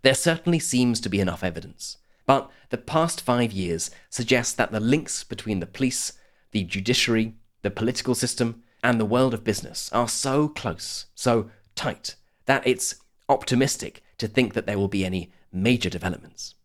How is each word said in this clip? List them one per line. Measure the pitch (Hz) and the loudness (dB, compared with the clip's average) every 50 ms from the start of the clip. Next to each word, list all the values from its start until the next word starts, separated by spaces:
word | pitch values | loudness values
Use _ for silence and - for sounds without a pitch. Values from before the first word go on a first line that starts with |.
There | - 131 135 | 6 4 4
certainly | - - 170 160 165 - 175 170 160 | 4 2 0 0 2 0 0 0 2
seems | - - - 123 123 123 117 - | 0 0 2 2 4 4 2 0
to | - 98 | -2 -2
be | 90 98 | 0 2
enough | 95 92 85 - - | 0 0 -2 -2 -4
evidence, | 90 82 82 - - - - - - - _ _ _ _ _ _ | -4 -4 -6 -12 -14 -16 -14 -14 -16 -16 _ _ _ _ _ _
but | - 139 135 - - - - _ _ | 2 2 2 2 -4 -16 -20 _ _
the | - | -8
past | 117 - - 151 160 160 165 - - | -8 -6 0 2 2 2 2 -2 -4
five | - - 123 123 120 113 | 0 0 2 2 2 0
years | 101 95 92 87 82 82 - - - - - _ | 0 -2 -2 -2 -2 -4 -4 -8 -10 -16 -20 _
suggest | - - 120 110 131 120 117 - - | -6 -6 0 2 2 2 2 0 0
that | - 123 - | 0 -2 0
the | 107 107 | 0 0
links | 107 117 135 156 - - - - - | 2 2 2 2 0 -4 -8 -8 -8
between | - - - - 110 104 92 | -10 -12 -10 -4 -4 -2 -2
the | 82 | -4
police, | - - - 135 127 - - - - - - - _ _ _ _ _ | -6 -4 -2 -2 -2 0 -2 -6 -8 -10 -14 -20 _ _ _ _ _
the | - 107 92 | -2 -2 -2
judiciary, | 85 - 98 95 110 123 - - - 113 113 110 113 113 - - _ _ _ | -2 -4 -4 0 0 2 2 2 2 4 2 2 0 -4 -16 -20 _ _ _
the | - 101 | -6 -4
political | - - 110 120 123 - - 131 123 | -2 0 -2 -2 -2 -2 -2 -2 0
system, | - - 120 - - 123 117 113 - _ _ _ _ - | 0 0 -2 0 0 -2 -2 -2 -8 _ _ _ _ 2
and | 123 120 113 | 2 4 4
the | 110 | 2
world | 101 113 123 131 131 117 | 2 4 4 4 4 2
of | 104 104 | -2 -2
business | 113 101 - - - - - - - - | -2 -2 -2 -4 -10 -10 -10 -8 -2 0
are | 117 120 | 0 0
so | 113 - - - 139 131 147 151 | 0 -2 -2 -2 0 2 2 2
close, | 147 151 - - 107 82 - - - - - - - _ | 0 -2 -4 -6 -6 -6 -6 -8 -10 -10 -10 -12 -14 _
so | - - 127 117 113 101 110 - _ _ _ _ | -2 0 2 2 2 0 -2 -12 _ _ _ _
tight, | - - 139 - - - - - _ _ _ _ _ _ | -6 -6 -6 -6 -6 -12 -14 -14 _ _ _ _ _ _
that | - 135 127 - | 0 0 2 4
it's | 123 123 - - - - - _ _ _ _ _ - | 2 0 2 -2 -8 -8 -10 _ _ _ _ _ 0
optimistic | 139 135 - - 127 120 135 131 - - - - _ - _ _ _ | 0 0 2 0 2 2 2 2 0 -4 -8 -12 _ -16 _ _ _
to | - 117 | -8 -8
think | 104 - 131 127 107 - | -2 2 2 0 2 0
that | 110 - | -4 -4
there | - 104 | -2 0
will | 98 98 | 0 0
be | 95 101 98 92 | 0 0 0 0
any | 92 92 90 85 - _ _ _ _ | 0 -2 -4 -6 -6 _ _ _ _
major | - 92 95 117 123 117 - 92 | -4 0 2 2 2 2 0 -4
developments. | - 87 82 90 90 - - - _ - - - - _ | -4 -4 -4 -6 -6 -6 -12 -20 _ -16 -16 -16 -16 _